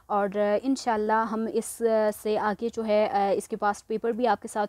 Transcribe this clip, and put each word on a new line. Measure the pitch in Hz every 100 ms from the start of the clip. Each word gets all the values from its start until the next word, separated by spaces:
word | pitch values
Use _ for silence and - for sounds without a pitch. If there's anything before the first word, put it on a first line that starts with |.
| -
और, | 208 202 196
अ, | 208 208
इंशाल्लाह | 262 269 - 220 214 220
हम | 220 220 226
इस, | 226 220 -
अ, | 226 220 214
से | 208 214 208
आगे | 208 202 233
जो | 226
है, | 220 208 214
अ, | 202 202 196
इसके | - 214
पास्ट | 208 208 -
पेपर | 220 226
भी | 214 240
आपके | 202 226
साथ | 220